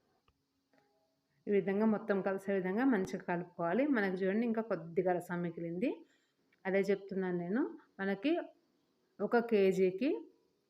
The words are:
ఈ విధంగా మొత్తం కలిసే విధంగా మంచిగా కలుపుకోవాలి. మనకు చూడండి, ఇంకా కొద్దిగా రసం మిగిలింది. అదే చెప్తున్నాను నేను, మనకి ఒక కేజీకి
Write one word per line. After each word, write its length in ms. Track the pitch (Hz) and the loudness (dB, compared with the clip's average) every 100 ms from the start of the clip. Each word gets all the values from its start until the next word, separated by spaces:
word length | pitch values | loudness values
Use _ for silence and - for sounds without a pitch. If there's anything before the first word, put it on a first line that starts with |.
| _ _ _ _ _ _ _ _ _ _ _ _ _ _ - | _ _ _ _ _ _ _ _ _ _ _ _ _ _ 0
ఈ 60 | |
విధంగా 340 | 202 180 196 220 | 0 2 2 2
మొత్తం 320 | 202 220 196 | 2 0 0
కలిసే 300 | 190 190 196 | 0 -2 -2
విధంగా 300 | 196 180 202 269 | -2 0 0 2
మంచిగా 380 | 220 185 185 | 2 0 -6
కలుపుకోవాలి. 600 | - 175 170 - 170 196 294 | -4 -4 -6 -4 -2 2 2
మనకు 280 | 247 196 185 | 2 0 0
చూడండి, 280 | 190 208 240 | 0 0 0
ఇంకా 160 | 220 | -2
కొద్దిగా 480 | 226 185 165 170 180 | -2 -4 -4 -2 0
రసం 280 | 180 170 175 | 0 -2 -4
మిగిలింది. 500 | 175 165 170 170 247 415 - _ _ _ _ _ | -4 -6 -6 -2 -2 -4 -12 _ _ _ _ _
అదే 160 | 190 190 | 0 0
చెప్తున్నాను 560 | 190 196 - 190 185 180 | 2 0 -2 -4 -2 -2
నేను, 240 | 175 220 381 - - - | -2 0 -2 -4 -20 -6
మనకి 340 | 196 196 285 339 311 - _ _ _ _ _ - | -4 -2 0 0 -2 -14 _ _ _ _ _ -6
ఒక 200 | 196 240 | 0 2
కేజీకి 640 | 233 214 190 180 185 185 262 427 - _ _ _ _ | 4 4 4 4 2 2 -2 -2 -8 _ _ _ _